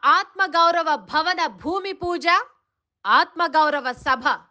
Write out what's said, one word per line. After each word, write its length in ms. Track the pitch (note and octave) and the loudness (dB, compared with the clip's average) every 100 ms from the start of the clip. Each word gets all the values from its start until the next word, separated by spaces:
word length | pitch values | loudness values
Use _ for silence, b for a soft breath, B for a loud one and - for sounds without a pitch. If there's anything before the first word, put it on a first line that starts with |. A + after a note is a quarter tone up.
| B3+ | 2
ఆత్మగౌరవ 840 | E4 G4 F#4 F#4+ E4 E4+ E4+ E4 D4 - | 2 0 -4 -2 2 2 2 0 -4 -2
భవన 300 | D4+ D#4+ D#4+ D#4+ G3 | -4 -2 -2 -4 -6
భూమి 320 | D4 F#4+ F#4+ | -6 -6 -6
పూజ, 340 | F#4+ F4 F4 D4+ F4+ B4 _ _ _ _ _ G3 | -8 -6 -4 0 0 0 _ _ _ _ _ 0
ఆత్మగౌరవ 840 | A#3+ E4+ E4 E4+ D#4 D4+ D4 B3+ | 2 2 -2 -2 2 0 0 -6
సభ. 340 | B3 - B3+ C4+ A3+ _ | -8 -2 0 0 -2 _